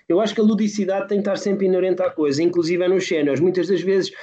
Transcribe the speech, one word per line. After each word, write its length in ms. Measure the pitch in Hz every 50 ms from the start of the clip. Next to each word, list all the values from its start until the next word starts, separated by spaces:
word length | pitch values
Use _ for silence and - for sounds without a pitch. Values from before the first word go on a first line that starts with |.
| _ _
eu 100 | 170 185
acho 140 | 220 202 202
que 60 | 226 214
a 20 |
ludicidade 640 | 214 226 202 220 208 202 208 196 180 190 196 190 -
tem 100 | 208 202
que 40 | 196
estar 140 | 202 190
sempre 280 | - - 208 185 - 196
inerente 380 | 185 185 180 185 185 180 180 185
à 80 | 180
coisa, 320 | - 165 151 147 135 143 165
inclusive 400 | 175 170 175 165 160 180 175 180
é 40 | 180
nos 200 | 190 185 - -
séniores. 320 | 175 156 147 143 135 127
Muitas 280 | 160 185 - 180 170 170
das 120 | 196 170
vezes 320 | 170 190 190 190 170 - - -